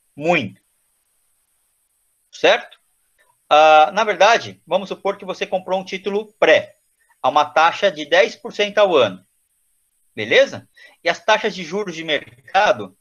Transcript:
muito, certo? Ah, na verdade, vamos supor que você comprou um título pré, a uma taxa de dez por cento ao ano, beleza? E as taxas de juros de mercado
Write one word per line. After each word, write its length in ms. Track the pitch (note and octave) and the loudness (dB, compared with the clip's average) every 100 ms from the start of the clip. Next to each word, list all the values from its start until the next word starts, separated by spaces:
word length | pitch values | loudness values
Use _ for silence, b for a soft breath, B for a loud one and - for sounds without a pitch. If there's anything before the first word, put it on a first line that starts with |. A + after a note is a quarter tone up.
| _ | _
muito, 460 | - D#3 E3+ G#2 - _ _ _ _ _ _ _ _ _ _ _ _ _ _ _ _ _ | -8 -2 -2 -4 -14 _ _ _ _ _ _ _ _ _ _ _ _ _ _ _ _ _
certo? 480 | - D#3+ A3+ - _ _ _ _ _ _ _ - | -2 0 0 -4 _ _ _ _ _ _ _ 0
Ah, 420 | D3+ D#3 D#3 D#3 | 4 6 6 4
na 100 | F#3+ | 0
verdade, 580 | A3 F3 G3+ A#3 G#2+ F2+ - | -2 2 2 2 -2 -16 -6
vamos 220 | F3+ F#3+ | -6 -6
supor 280 | F#3 G3 G3 | -8 -8 -8
que 80 | |
você 200 | F#3 F3 | -10 -10
comprou 340 | F#3+ F#3 F#3 F#3+ | -6 -8 -6 -8
um 60 | |
título 480 | F#3 F#3+ G3+ G3+ A3 - | -6 -10 -6 -6 -6 0
pré, 380 | D#3+ D3+ - _ _ _ _ _ | 4 2 0 _ _ _ _ _
a 80 | C3 | -2
uma 160 | D3 | 0
taxa 460 | D3 D#3+ D#3+ - G3+ | 0 2 0 0 -4
de 140 | D3+ | -4
dez 300 | C#3+ E3+ A#3 | -4 0 0
por 180 | - A#3 | -4 -12
cento 240 | - G#3 G3+ | -6 -4 0
ao 180 | G3+ | 2
ano, 300 | D#3 G#2+ F#2 _ _ _ _ _ _ _ _ _ | 2 0 -4 _ _ _ _ _ _ _ _ _
beleza? 540 | - G#2+ G3 F3+ - - b b b | -10 0 0 0 -4 -18 b b b
E 60 | E3+ | -6
as 100 | E3 | -4
taxas 360 | - G#3+ A3 | -2 -2 -2
de 80 | F#3 | -8
juros 320 | D#3 G3 G3 | -10 -8 -8
de 80 | D#3+ | -10
mercado 920 | D#3+ D3 - _ - F#3+ G#3 A#2 F#2+ _ | -6 -6 -6 _ -4 0 0 -2 -6 _